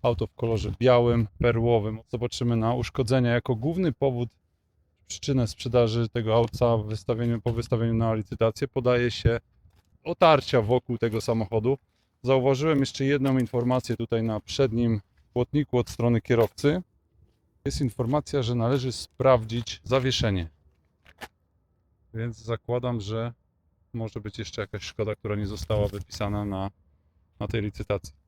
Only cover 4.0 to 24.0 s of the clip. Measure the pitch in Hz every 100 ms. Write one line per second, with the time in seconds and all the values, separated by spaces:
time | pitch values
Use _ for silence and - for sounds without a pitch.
4 | 139 123 120 _ _ _ _ _ _ _
5 | _ - - 131 117 - 123 123 117 113
6 | 117 120 110 113 117 - 120 113 107 107
7 | - 113 120 117 - 113 113 117 117 113
8 | 113 110 104 - 113 - 139 - 123 123
9 | 120 - - 117 _ _ - _ _ _
10 | - 170 170 147 - 127 107 123 - 120
11 | 113 110 110 113 104 113 113 139 _ _
12 | _ _ 123 131 131 135 156 147 135 -
13 | 135 143 135 131 117 123 120 127 - 113
14 | 117 117 113 107 - - 135 113 120 107
15 | - _ _ - 123 147 143 123 117 -
16 | 120 117 - 120 110 - 147 175 - _
17 | _ _ _ _ _ _ 143 - 135 -
18 | 120 147 - 143 117 120 117 135 127 -
19 | - _ 127 123 110 117 117 - - 131
20 | 127 120 117 95 82 _ _ _ _ _
21 | _ _ - _ _ _ _ _ _ _
22 | _ 110 117 113 113 117 - 123 123 117
23 | 92 113 117 117 _ _ _ _ _ 117